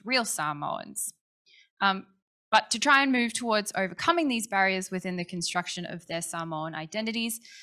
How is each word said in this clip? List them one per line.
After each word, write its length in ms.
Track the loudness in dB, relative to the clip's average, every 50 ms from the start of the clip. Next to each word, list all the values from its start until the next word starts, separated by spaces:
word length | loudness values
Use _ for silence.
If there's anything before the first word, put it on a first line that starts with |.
| -6
real 200 | -2 0 0 0
Samoans. 880 | 0 -2 -4 -2 -4 -4 -4 -4 -4 -4 -4 -6 -8 -10 -8 -8 -8 -10 _ _ _ _ _ _ _ -20 -20 -20 _ _ 0
Um, 260 | 2 2 2 0 -4 _ _ _ _ _ _ _ _ 4
but 200 | 4 4 4 4
to 80 | -2 0
try 240 | 4 6 6 6
and 100 | 6 6
move 200 | 4 4 2 2
towards 400 | 0 -2 0 2 2 2 2 0 -2
overcoming 520 | -2 -2 -2 -2 -2 2 2 4 4 4 2
these 180 | 0 -2 -2
barriers 440 | 0 2 2 4 4 2 0 -2 -4
within 260 | -4 -4 -4 -4 -4
the 80 | -4 -6
construction 600 | -6 -6 -6 -4 -2 -2 -2 -2 -2 -6 -8 -8
of 220 | -8 -8 -10 -8
their 160 | -6 -6 -6
Samoan 520 | -6 -6 -6 -6 -6 -4 -6 -6 -6 -6 -6
identities, 640 | -8 -8 -6 -6 -4 -4 -2 -2 -2 -2 -2 -4 -6 -12 -18 -20 -20